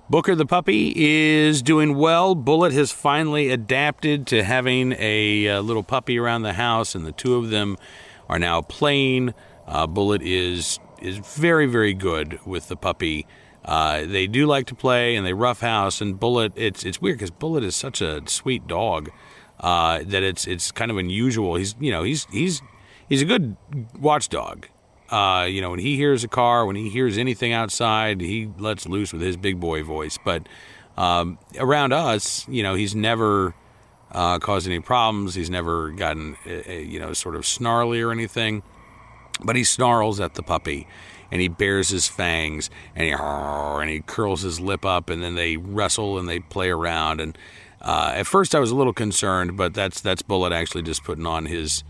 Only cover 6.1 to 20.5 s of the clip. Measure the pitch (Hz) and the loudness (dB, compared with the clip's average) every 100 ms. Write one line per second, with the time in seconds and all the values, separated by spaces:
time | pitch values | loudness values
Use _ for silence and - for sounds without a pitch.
6.1 | 120 120 117 107 90 120 113 110 92 80 | 0 0 0 -2 -2 0 0 0 -4 -8
7.1 | 76 131 123 113 107 104 95 - - - | -4 0 0 2 0 0 -4 -10 -20 -20
8.1 | - - 85 85 85 - - 147 139 135 | -20 -6 -2 2 0 -2 -2 2 2 2
9.1 | 127 127 - - - - 76 80 90 101 | 2 0 -4 -18 -20 -6 -2 0 2 2
10.1 | 104 80 92 90 90 80 - - - 95 | 2 0 0 0 -2 -4 -6 -10 -12 -8
11.1 | 98 98 - 170 160 143 120 107 95 95 | -8 -10 0 4 4 4 4 2 2 0
12.1 | 80 76 82 - 90 - 90 95 85 87 | -2 -4 -8 -8 -8 -8 -6 -4 -2 -2
13.1 | 78 - - - - - 78 78 76 78 | -2 -6 -18 -20 -18 -2 2 2 0 -2
14.1 | 98 95 117 147 139 127 123 131 123 120 | -2 0 2 4 2 -2 -2 2 4 2
15.1 | 117 92 92 123 123 117 110 98 - 104 | 2 0 2 0 0 0 2 0 0 -4
16.1 | 95 117 120 110 101 113 95 - 92 185 | 0 2 2 0 0 -4 -2 -8 -4 -2
17.1 | 139 98 85 156 160 104 - 135 - 87 | -2 -6 -6 -2 -2 -2 -4 -6 -4 -4
18.1 | 76 76 - 139 127 85 85 110 82 76 | -4 -6 -4 -2 -4 -2 -2 0 -2 -6
19.1 | - - - - _ 87 87 82 82 82 | -14 -20 -20 -20 _ 0 4 4 0 0
20.1 | 98 95 90 - | 0 0 -2 -6